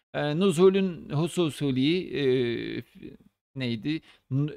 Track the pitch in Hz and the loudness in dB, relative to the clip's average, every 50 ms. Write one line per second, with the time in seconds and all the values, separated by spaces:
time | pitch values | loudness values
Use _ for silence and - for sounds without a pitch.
0 | _ _ - 147 147 147 147 165 196 196 151 160 185 190 190 196 190 185 165 - | _ _ -6 -4 -2 -2 0 2 2 2 4 6 6 6 6 4 2 0 -2 -8
1 | - - - 139 170 165 - 180 175 151 127 - 147 139 127 127 131 147 170 185 | -8 -4 -2 -2 -2 0 0 0 -2 -2 -2 -2 -2 0 0 2 2 2 2 0
2 | - - - 139 143 131 127 131 123 120 117 117 110 110 110 117 - - _ - | -2 -4 -4 0 2 2 2 2 2 0 -2 -4 -6 -6 -8 -10 -10 -12 _ -20
3 | - - - - _ - _ _ _ _ _ 135 127 120 117 107 101 147 156 156 | -18 -18 -18 -20 _ -20 _ _ _ _ _ -6 -4 -4 -4 -4 -4 -4 -6 -6
4 | - - - _ _ _ 127 139 147 151 - | -8 -14 -20 _ _ _ -2 -2 -2 -2 -4